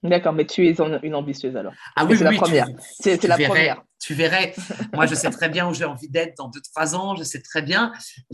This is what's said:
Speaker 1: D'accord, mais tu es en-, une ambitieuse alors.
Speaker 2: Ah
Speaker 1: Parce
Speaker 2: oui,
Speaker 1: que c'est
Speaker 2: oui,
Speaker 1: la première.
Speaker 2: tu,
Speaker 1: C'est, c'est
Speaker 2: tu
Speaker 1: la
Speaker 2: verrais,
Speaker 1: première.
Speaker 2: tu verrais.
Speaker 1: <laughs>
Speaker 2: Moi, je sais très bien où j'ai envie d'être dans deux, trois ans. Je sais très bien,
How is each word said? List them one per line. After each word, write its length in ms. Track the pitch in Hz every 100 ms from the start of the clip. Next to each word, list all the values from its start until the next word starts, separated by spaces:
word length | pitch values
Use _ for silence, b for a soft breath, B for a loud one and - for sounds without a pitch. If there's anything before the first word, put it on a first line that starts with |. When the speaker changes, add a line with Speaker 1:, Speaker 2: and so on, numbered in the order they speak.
Speaker 1:
D'accord, 300 | 175 175 175
mais 120 | 156
tu 220 | 151 - 175
es 140 | 165
en-, 200 | 156 151
une 120 | 151
ambitieuse 420 | 151 147 135 131 127
alors. 160 | 98 - B
Speaker 2:
Ah 100 | -
Speaker 1:
Parce 40 | 160
Speaker 2:
oui, 40 |
Speaker 1:
que 60 | 220
c'est 100 | 175
Speaker 2:
oui, 60 |
Speaker 1:
la 60 | 214
première. 260 | 170 156 -
Speaker 2:
tu, 60 | 127
Speaker 1:
C'est, 300 | - - 202
c'est 60 | 175
Speaker 2:
tu 80 | 185
Speaker 1:
la 80 | 170
Speaker 2:
verrais, 120 | 147
Speaker 1:
première. 360 | 156 160 127 _ _
Speaker 2:
tu 140 | -
verrais. 400 | 147 160 190 180 -
Speaker 1:
<laughs> 360 | - 190 220
Speaker 2:
Moi, 140 | 160 156
je 80 |
sais 160 | 156 160
très 180 | - 165
bien 200 | 160 175
où 40 |
j'ai 100 | 147
envie 240 | 156 139 151
d'être 260 | 165 165 -
dans 120 | 131
deux, 120 | 131
trois 360 | - 156 156 175
ans. 180 | 196
Je 80 | 190
sais 180 | 147 135
très 220 | - 156
bien, 300 | 143 185 233 226 B B _